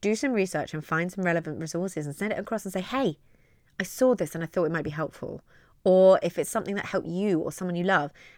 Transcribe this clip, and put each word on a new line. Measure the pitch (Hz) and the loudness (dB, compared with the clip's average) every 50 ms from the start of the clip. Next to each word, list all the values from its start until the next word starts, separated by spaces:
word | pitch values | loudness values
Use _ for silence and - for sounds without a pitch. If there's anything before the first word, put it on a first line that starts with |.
Do | - 202 214 | 2 0 0
some | 220 - 277 254 | 0 0 0 0
research | 214 190 185 - 151 143 - - | 0 0 0 -2 -6 -6 -6 -8
and | 156 151 | -10 -6
find | - 165 160 170 180 180 | -2 -2 -2 -2 -2 -4
some | 202 185 | -2 -2
relevant | 180 170 170 160 160 151 113 | 0 0 0 -2 -4 -8 -8
resources | 165 156 - 170 180 196 185 - 147 | -8 -6 -4 -4 -4 -4 -4 -6 -6
and | 147 143 | -6 -6
send | - 196 214 208 | -6 -4 -4 -4
it | - | -6
across | 196 - 240 214 - | -6 -6 -6 -6 -6
and | 196 180 | -6 -6
say, | 190 | -6
"Hey, | 185 - 240 262 277 202 147 _ _ _ _ _ _ _ _ _ _ _ _ _ | -6 -4 -4 -2 -2 -2 -2 _ _ _ _ _ _ _ _ _ _ _ _ _
I | 185 | -10
saw | - - - 262 254 247 | -10 0 2 4 4 4
this | - 180 151 - | 2 0 -4 -4
and | 165 170 | -6 -8
I | 156 | -4
thought | - - 175 | -2 0 0
it | 151 165 | 2 0
might | 165 151 | -2 -4
be | 156 | -4
helpful." | 147 151 160 139 - - - - - - - _ _ - _ _ _ _ _ | -4 -4 -6 -6 -6 -10 -12 -10 -12 -12 -16 _ _ -20 _ _ _ _ _
Or | - 185 185 190 190 190 - - | 6 8 8 10 10 8 8 4
if | 170 - - | -2 -2 -2
it's | 156 - | -4 -2
something | - 226 - - 202 | -2 -4 -4 -4 -6
that | 202 - | -6 -6
helped | - - 190 - | -4 -4 -4 -4
you | - 165 180 202 214 190 156 | -4 -4 -2 0 0 0 0
or | 160 - | 0 -2
someone | 147 - 185 180 175 | -6 -6 -6 -4 -4
you | 175 175 | -2 0
love, | 190 196 170 147 143 - - - - - | 2 2 2 2 0 -8 -14 -20 -20 -20